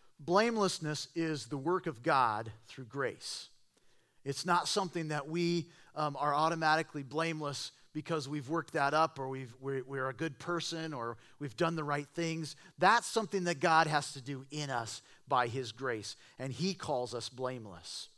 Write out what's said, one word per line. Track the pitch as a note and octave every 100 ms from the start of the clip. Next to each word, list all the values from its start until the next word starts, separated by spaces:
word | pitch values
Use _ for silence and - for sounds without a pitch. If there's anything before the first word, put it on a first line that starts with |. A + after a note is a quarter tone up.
| - -
blamelessness | C#3+ F#3 A#3 A3+ F#3+ - D#3 D3+ - E3+
is | E3 D3+ -
the | C#3+
work | C#3+ F3+ E3+
of | A#2
God | C#3+ C#3 A#2+ G#2+ A2+ - -
through | - A#2
grace. | C#3 B2+ - - - - - _ _ _ _ _ _
It's | C#3 C#3
not | F3 F3 D3+
something | G#3 F#3 F3 D#3
that | D3+ C#3+
we, | E3+ E3+ F3 E3 - -
um, | D3 D3+ C#3
are | D3
automatically | C#3+ D#3+ E3 D#3 D#3 D#3 D3+
blameless | C3+ D3 E3 D#3+ C#3+ C3+ - - -
because | D#3 - D#3+ C3
we've | D3 B2+
worked | E3 -
that | D#3 C#3
up | D3+ D#3+ C#3
or | C3
we've, | C3+ B2+ -
we're, | C3+ C3+
we're | B2+ C#3 C3
a |
good | B2+ D#3+ C#3
person | - F3 - E3 D#3+
or | C#3+ A#2 A2+ - -
we've | D3 -
done | E3 E3
the |
right | D3 D3 C#3+
things. | - E3+ D#3+ D#3 - - -
That's | F3+ A#3 -
something | A3+ G#3+ G3
that | F3 D3+
God | F3 D#3+ D#3+
has | D3+ C#3+
to | C#3
do | B2 C3+ C3+
in | D3+ D3
us | B2 A2+ - - - -
by | C3 A#2+
his | B2 A#2+
grace, | A2 C3 A2+ - - - -
and | C3+
he | C3+ F#3
calls | F#3 - C3+ B2
us | B2 -
blameless. | B2 B2+ B2+ G#2+ E2+ - - -